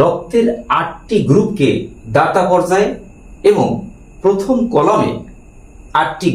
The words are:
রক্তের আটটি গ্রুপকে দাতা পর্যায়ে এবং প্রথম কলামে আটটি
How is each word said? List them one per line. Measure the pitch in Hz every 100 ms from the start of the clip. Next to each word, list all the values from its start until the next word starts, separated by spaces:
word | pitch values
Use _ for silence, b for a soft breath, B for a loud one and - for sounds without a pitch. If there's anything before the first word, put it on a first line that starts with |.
রক্তের | 165 175 - 233 240 233 - -
আটটি | - - - 214 -
গ্রুপকে | 175 - - 131 - - - 113 135
দাতা | 160 190 180
পর্যায়ে | 180 165 190 208 - - - - - 202
এবং | 208 - - - - - -
প্রথম | 190 196 196 240 -
কলামে | 147 165 214 123 113 - - - - - - - -
আটটি | 160 - 170